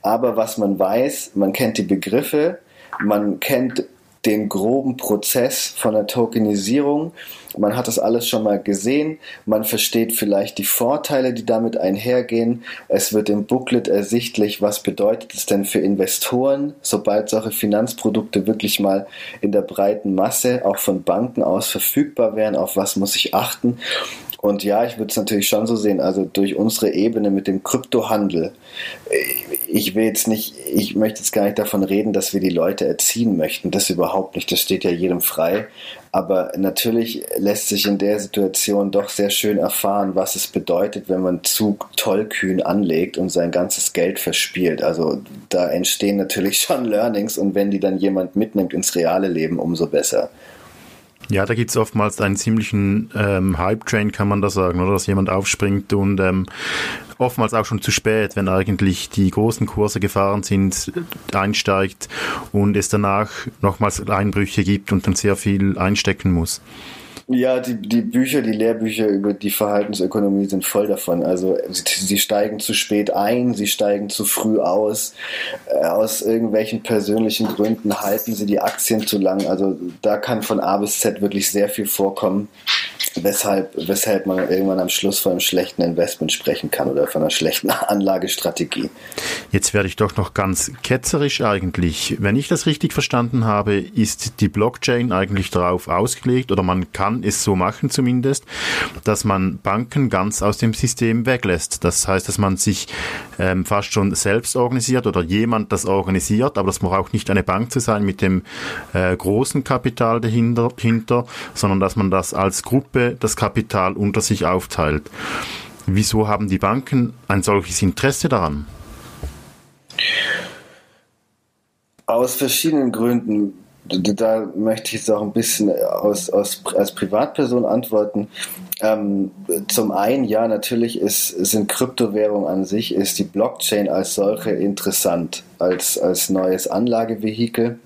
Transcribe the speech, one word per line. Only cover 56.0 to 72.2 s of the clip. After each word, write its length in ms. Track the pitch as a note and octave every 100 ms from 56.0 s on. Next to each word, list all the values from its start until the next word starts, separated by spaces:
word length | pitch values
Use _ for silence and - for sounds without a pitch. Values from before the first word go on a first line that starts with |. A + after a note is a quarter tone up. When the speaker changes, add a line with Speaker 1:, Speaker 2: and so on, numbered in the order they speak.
| G2 G2
Speaker 2:
ähm, 260 | F#2+ F#2+ F#2 - - - - - - -
oftmals 360 | B2+ - A2
auch 120 | A#2 G#2
schon 160 | G#2
zu 100 | -
spät, 440 | - - A2 G#2 -
wenn 120 | F#2+
eigentlich 600 | F#2 F#2+ F#2+ G2 F2 -
die 220 | - F#2+
großen 340 | F#2+ A2 A2+ G#2+
Kurse 340 | - G#2 G#2
gefahren 440 | F#2+ G2 G2 G2+
sind, 480 | F#2+ G2 G2 - - - E3+ - -
einsteigt 760 | G2 G2 G#2+ - G3 G2 - - - - - -
und 240 | G2+ G2+ G2+
es 120 | F#2+
danach 420 | G#2 G2+ G2 G#2 - - -
nochmals 460 | G2+ F#2+ G#2 - -
Einbrüche 560 | G2 G#2 G2 G2 -
gibt 280 | F#2 G2+ -
und 160 | G2 -
dann 80 | F2+
sehr 200 | G#2 F#2+
viel 420 | G#2+ G2 G2 F2+
einstecken 540 | F#2 G2+ - F#2+ F#2+
muss. 300 | F2 E2 - - - - - - - -
Speaker 1:
Ja, 320 | B2+ B2+ B2+
die, 220 | B2+ A#2
die 200 | G2 A#2
Bücher, 420 | A2+ A#2+ C3 D3
die 80 | A2+
Lehrbücher 560 | G#2+ A2+ A2 A2 G#2+ G#2+
über 260 | G2+ G2+
die 160 | G2+ G#2
Verhaltensökonomie 960 | - G#2 G2+ G#2 G#2 F#2+ A2 G2+ G2 G2
sind 180 | G2
voll 220 | - G#2+ G#2
davon. 380 | - - F2
Also 340 | D#2+ F#2 F#2 F2+ -
sie, 140 | F#2 -
sie 320 | - F#2+
steigen 400 | G2+